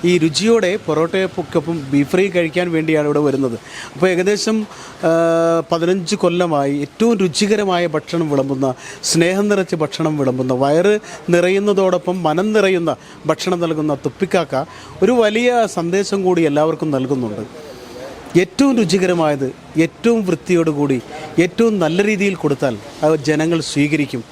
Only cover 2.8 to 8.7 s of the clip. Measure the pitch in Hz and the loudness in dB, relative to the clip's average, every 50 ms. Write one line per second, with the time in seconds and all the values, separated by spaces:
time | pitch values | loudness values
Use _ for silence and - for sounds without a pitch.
2.8 | 156 160 160 151 147 147 147 147 151 147 135 135 135 127 117 113 - - - - | 0 2 0 2 2 2 0 2 2 2 0 0 0 -2 -2 -6 -10 -14 -16 -16
3.8 | - - - 139 175 185 180 165 180 196 208 196 - 226 220 220 208 - - - | -16 -16 -4 0 0 2 2 2 0 0 0 0 0 -2 -2 -2 -2 -6 -12 -18
4.8 | - - - - - 165 165 165 165 165 165 165 165 165 165 165 160 - 170 165 | -18 -18 -12 -2 0 2 2 2 2 2 2 2 2 2 2 0 0 -2 -2 0
5.8 | 165 170 185 196 175 156 208 - - 175 170 175 180 175 156 143 143 139 143 143 | 2 0 0 0 0 -4 -2 0 0 0 2 2 0 0 0 0 0 0 -2 -2
6.8 | 143 143 - - 220 233 233 190 196 180 139 - 214 196 220 208 208 190 180 175 | -4 -6 -2 0 2 2 4 2 0 0 0 0 0 2 2 0 2 0 0 0
7.8 | 175 170 147 151 - - - 170 165 151 143 135 131 139 139 131 139 135 | 0 0 -2 -4 -4 -2 -2 -2 0 2 2 0 0 0 -2 0 0 -2